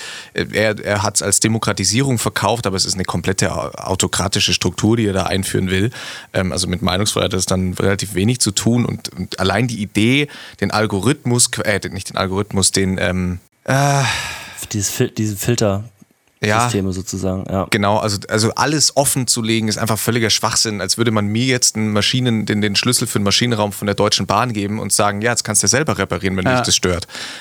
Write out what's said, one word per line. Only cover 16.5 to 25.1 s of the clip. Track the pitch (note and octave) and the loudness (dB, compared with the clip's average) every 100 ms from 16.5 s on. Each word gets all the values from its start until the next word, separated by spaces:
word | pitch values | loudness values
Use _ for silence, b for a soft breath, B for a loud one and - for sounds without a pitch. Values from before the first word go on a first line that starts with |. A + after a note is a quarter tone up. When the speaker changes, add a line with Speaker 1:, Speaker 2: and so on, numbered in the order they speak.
| A2 | 2
Speaker 2:
Systeme | A#2+ G#2+ F#2+ | 2 2 0
sozusagen, | F#2 F2+ F#2+ F#2+ F#2+ - | -2 -6 -4 -2 -2 -2
ja. | F#2+ F#2 | -2 0
Speaker 1:
Genau, | G#2+ G2+ G#2+ | 2 2 2
also, | A2 G2+ G2+ | 0 -2 0
also | G#2+ A2 | 0 2
alles | - C3 D3+ - - | 2 2 2 2 2
offen | C#3 - B2 | 2 2 0
zu | - | 0
legen | A2 A2+ A2 | 2 0 0
ist | G#2 | 0
einfach | A2 A2 | -2 0
völliger | - A#2+ A2 | 0 2 2
Schwachsinn, | - A2 A2 A2 G#2 | 2 2 2 0 -2
als | F#2 - | -2 0
würde | A2+ | 2
man | A2 G#2 | 2 2
mir | G#2+ | 0
jetzt | C3 B2+ - G#2+ | 2 2 2 0
einen | A2 | 0
Maschinen-, | G#2 G2+ B2+ B2+ A2 G#2 | 2 2 2 2 0 0
den, | G#2+ | 0
den | G#2 G2 | 0 0
Schlüssel | A#2+ B2 A2+ | 0 0 0
für | - | 0
den | |
Maschinenraum | G2+ F#2+ A#2+ A2 G#2 | 2 2 2 0 0
von | G2 | -2
der | G2+ | -2
Deutschen | - G#2 - F#2+ | 2 2 2 2
Bahn | G2+ B2 | 2 2
geben | G#2 G2+ G#2+ | -2 -4 -4
und | G2+ | -2
sagen, | - G#2 | 2 2